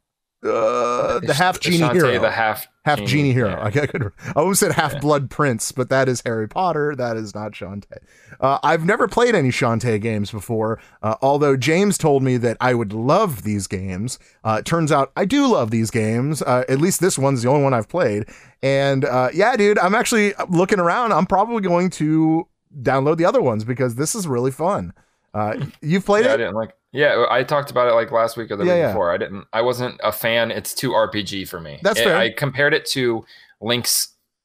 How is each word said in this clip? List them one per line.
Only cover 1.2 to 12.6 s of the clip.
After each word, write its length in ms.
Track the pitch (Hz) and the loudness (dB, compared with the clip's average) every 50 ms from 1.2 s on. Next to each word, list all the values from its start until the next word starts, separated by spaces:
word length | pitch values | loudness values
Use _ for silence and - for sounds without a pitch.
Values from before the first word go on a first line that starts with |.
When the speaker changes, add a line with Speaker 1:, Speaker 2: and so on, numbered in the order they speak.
Speaker 1:
the 140 | - 156 143 | 0 -2 0
Speaker 2:
Sh-, 20 | |
Speaker 1:
half 240 | 139 180 185 180 - | 2 2 0 0 -2
genie 180 | - 165 175 170 | -2 0 2 2
Speaker 2:
Shantae, 120 | 160 123 120 | 2 2 2
Speaker 1:
hero. 240 | - 156 127 123 117 | 4 4 4 2 2
Speaker 2:
the 120 | 110 107 | 0 0
half 360 | - - 113 107 104 - - - _ _ - | 0 2 0 0 0 -2 -8 -14 _ _ -2
Speaker 1:
Half 100 | 151 147 127 | 0 0 0
Speaker 2:
genie, 80 | 104 123 | 0 0
Speaker 1:
genie 220 | 131 147 143 139 123 | 0 2 2 2 2
hero. 160 | 127 120 101 | 2 2 0
Speaker 2:
yeah. 80 | 90 82 | -2 -2
Speaker 1:
I, 60 | - | -4
I 40 | 104 101 143 147 | -2 0 0 -2
could, 240 | - - 190 120 101 - _ - - | -2 -2 -4 -6 -6 -8 _ -12 -6
I 40 | - | -2
almost 240 | - 160 190 196 - | 0 0 2 2 2
said 120 | 208 170 143 | 2 0 0
Half 220 | 156 160 139 - | 0 -2 -2 -2
Speaker 2:
Yeah. 60 | 143 | -2
Speaker 1:
Blood 280 | 139 147 151 143 135 104 | 0 2 2 2 0 -4
Prince, 420 | - - 147 139 117 110 - - | -4 -2 0 0 0 -2 -4 -8
but 200 | - 127 123 - | -4 -4 -4 0
that 180 | 135 135 135 131 | 2 0 2 2
is 140 | 127 - - | 0 -2 -2
Harry 240 | 127 113 113 110 107 | -4 -4 -4 -4 -4
Potter. 480 | - 170 190 175 160 151 143 147 147 | -4 -2 -2 0 0 0 -2 -2 -2
That 220 | 127 123 120 113 113 | -4 -4 -4 -4 -6
is 160 | 110 101 95 | -8 -8 -10
not 180 | 104 107 107 107 | -10 -10 -10 -10
Shantae. 460 | - 104 90 98 101 - _ - - _ _ _ _ _ - - - | -10 -12 -10 -10 -12 -12 _ -20 -20 _ _ _ _ _ -20 -12 -4
Uh, 180 | - 135 139 - - | 0 0 0 2 2
I've 240 | 143 165 165 160 | 2 2 2 2
never 200 | 175 214 214 269 | 0 2 2 2
played 280 | 190 - 226 240 247 226 | 0 2 2 2 4 4
any 160 | 185 139 127 | 4 2 2
Shantae 500 | 120 - 135 120 117 110 120 123 110 104 | 2 2 0 0 0 0 0 0 -2 0
games 300 | 101 113 110 104 101 - | -2 -2 -4 -4 -4 -6
before, 500 | - 104 - - 117 110 110 110 113 - - - _ - - | -8 -12 -8 -6 -4 -2 -2 -2 -4 -6 -8 -20 _ -8 -4
uh, 140 | 107 110 - | -4 -4 0
although 380 | - 135 143 143 147 143 135 135 | 2 2 2 4 4 2 2 2
James 400 | 117 151 160 180 202 208 185 - | 2 2 2 2 2 2 0 0
told 240 | - 156 143 135 131 | 2 2 2 4 2
me 160 | 131 127 120 | 2 0 2
that 180 | 117 120 113 | 0 0 -2
I 140 | - | 0